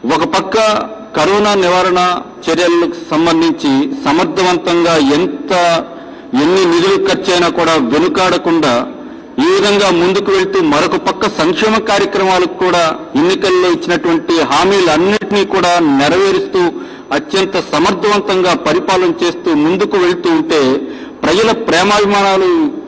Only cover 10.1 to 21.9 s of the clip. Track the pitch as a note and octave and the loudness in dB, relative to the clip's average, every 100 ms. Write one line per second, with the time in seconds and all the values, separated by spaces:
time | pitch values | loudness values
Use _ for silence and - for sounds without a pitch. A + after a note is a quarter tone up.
10.1 | F#3+ G3+ F#3+ F#3 F#3+ E3 D3 E3+ - F#3 | 0 0 0 2 0 2 2 0 -2 -2
11.1 | - G#3 - D#3+ E3+ G#3+ A3 A3 G3+ G3 | -2 -4 0 -2 0 0 0 0 0 0
12.1 | G3+ F#3+ F#3 F3+ - F#3 F3 E3 D#3 - | 0 0 2 0 0 0 2 0 -2 -6
13.1 | C3 E3+ F#3+ G3 F#3 F3+ E3 E3+ E3+ E3+ | 0 0 2 2 2 2 0 -2 -2 0
14.1 | E3 D#3 E3 C3+ C#3 F#3 G3 F3 D#3 F#3 | -2 0 0 0 2 2 2 2 2 2
15.1 | G#3+ - G3+ F#3+ F#3+ F3+ F3 D#3+ C3+ C#3+ | 0 -2 -2 0 0 2 2 2 2 2
16.1 | F3 G3 F#3 - F#3 F3 - - - - | 2 2 0 -2 0 0 -2 -14 -16 -6
17.1 | C#3+ D3+ G3 F#3+ F3+ - D3+ F#3 F#3+ G#3 | -6 -2 -2 -2 -4 -4 0 0 0 0
18.1 | G#3 F#3+ F#3 F3+ E3+ D#3+ E3 - F#3 F3+ | 0 0 0 0 0 0 -2 0 0 0
19.1 | D#3+ F3 F3 F3+ D3+ D3+ F#3 G3+ G3+ F3+ | 0 -4 -2 -2 0 2 0 0 2 0
20.1 | F3 F3+ D#3+ D#3 D#3+ C3 C#3 - - - | 0 0 0 0 0 2 0 -4 -12 -16
21.1 | - - F3 A3 A3+ - D#3+ F#3+ | -6 -2 2 2 0 0 0 2